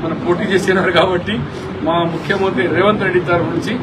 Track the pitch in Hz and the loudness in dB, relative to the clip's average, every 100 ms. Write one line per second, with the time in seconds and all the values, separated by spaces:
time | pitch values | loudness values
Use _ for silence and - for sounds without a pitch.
0 | 160 165 175 175 190 190 190 190 175 170 | -4 -4 -2 0 2 0 2 2 2 2
1 | 185 180 196 233 - - - - 156 170 | 2 0 -2 -4 -4 -8 -10 -4 0 0
2 | 170 165 147 196 190 - 156 156 202 208 | 0 -4 -2 0 0 0 0 2 2 2
3 | 196 180 175 170 165 170 185 247 | 2 0 2 0 0 -2 -4 -6